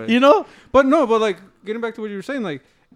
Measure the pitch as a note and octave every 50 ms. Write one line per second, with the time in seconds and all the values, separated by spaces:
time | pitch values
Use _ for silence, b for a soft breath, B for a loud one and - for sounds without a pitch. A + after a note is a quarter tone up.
0 | A2 A2 A3+ B3 C4+ C#4+ F#4 G4 - B B B B B B C4 C#4+ C4 D4 E4
1 | C4+ G#3+ A3+ G#3+ A3 G#3+ F3+ - - - _ _ - G3 G#3+ A#3 A#3 A3+ A3 A3+
2 | G#3+ G#3+ G3+ G3 - - C#4+ C4+ G#3+ F3 C#3+ C3+ _ _ _ _ _ _ _